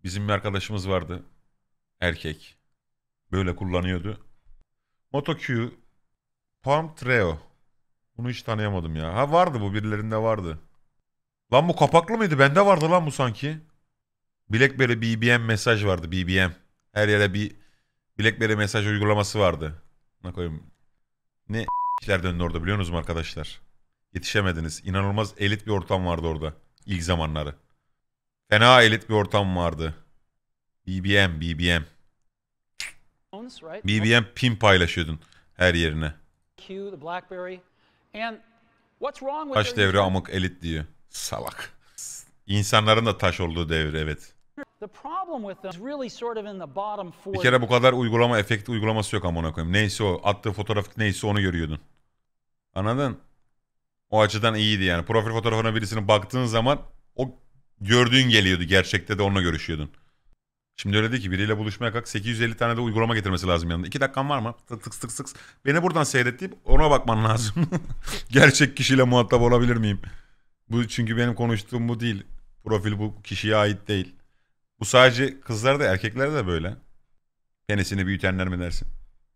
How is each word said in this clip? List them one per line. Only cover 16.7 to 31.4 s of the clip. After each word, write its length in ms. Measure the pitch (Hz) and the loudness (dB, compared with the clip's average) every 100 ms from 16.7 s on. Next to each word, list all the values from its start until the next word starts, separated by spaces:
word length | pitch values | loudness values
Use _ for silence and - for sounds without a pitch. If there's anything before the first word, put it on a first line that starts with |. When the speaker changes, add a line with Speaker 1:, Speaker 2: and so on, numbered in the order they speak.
| _ _ | _ _
Speaker 1:
Her 140 | 104 104 | 0 2
yere 260 | 104 104 | 4 2
bir 220 | 98 104 - - _ _ _ _ - | 0 -6 -10 -20 _ _ _ _ 0
BlackBerry 360 | 110 104 110 107 | 0 2 0 2
mesaj 320 | 101 110 104 | 0 0 -2
uygulaması 520 | 104 104 104 98 110 | 0 2 2 0 2
vardı. 440 | 95 78 78 82 - _ _ _ | 0 0 -8 -10 -20 _ _ _
Ne 80 | 90 | -12
koyayım? 320 | 90 87 78 - _ _ _ _ _ _ _ - | -8 -8 -10 -16 _ _ _ _ _ _ _ -8
Ne 160 | 110 - - - - | -6 -4 -6 -4 -6
işler 220 | - 95 | -4 -2
döndü 200 | 90 87 | -2 -4
orada 180 | 87 82 | -4 -4
biliyor 160 | 85 104 | -4 -4
musunuz 220 | 85 85 | -4 -6
arkadaşlar? 640 | 80 82 80 - 73 - - _ _ _ _ | -6 -8 -8 -10 -12 -16 -20 _ _ _ _
Yetişemediniz. 680 | 90 - 107 98 82 80 - 98 | -10 -4 -2 0 -2 -6 -8 -6
İnanılmaz 480 | 95 101 104 104 - | -2 -2 -2 -4 -4
elit 280 | 101 104 104 | -4 -4 -4
bir 40 | |
ortam 340 | 101 85 95 90 | -4 -2 -2 -2
vardı 220 | 85 82 | -2 -4
orada, 260 | 78 78 - _ _ - | -4 -8 -12 _ _ -8
ilk 180 | 92 | -6
zamanları. 520 | 85 87 78 78 73 71 _ _ _ _ _ _ _ _ _ | -2 -2 -2 -4 -8 -12 _ _ _ _ _ _ _ _ _
Fena 320 | 107 120 127 | 6 8 10
elit 280 | 113 107 - | 8 4 0
bir 40 | |
ortam 440 | 107 98 104 95 90 | 0 2 0 0 0
vardı. 360 | 85 78 80 78 _ _ _ _ _ _ _ _ - | -2 -2 -8 -8 _ _ _ _ _ _ _ _ -8
B 160 | 95 | -4
B 240 | 95 101 95 | 2 4 4
M, 140 | 80 | 0